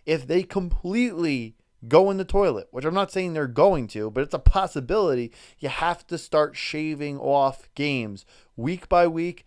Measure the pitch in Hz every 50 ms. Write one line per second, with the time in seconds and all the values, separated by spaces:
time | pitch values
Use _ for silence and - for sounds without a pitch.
0 | _ 151 160 151 131 131 165 180 185 - - 196 180 175 - - - 175 196 240
1 | 247 240 185 165 170 156 139 127 113 110 - _ _ _ _ _ 117 117 139 165
2 | 190 196 196 190 190 - - 202 202 175 120 101 87 - - 123 135 160 175 196
3 | 196 180 - 190 185 175 160 156 147 127 117 139 165 202 185 147 117 104 - 107
4 | 107 110 107 127 147 - - 147 - - - 196 190 170 - 180 127 120 185 220
5 | 202 165 135 123 120 117 - - - - _ _ - 135 - - 160 170 175 -
6 | - _ 170 165 - - - 156 151 147 - - - - - 151 156 156 156 143
7 | 147 147 143 139 - 139 139 139 139 135 123 - - - _ - 143 147 139 127
8 | 113 104 101 98 - _ _ - _ _ _ - 113 156 180 175 - - 180 175
9 | 175 170 165 165 170 175 175 - _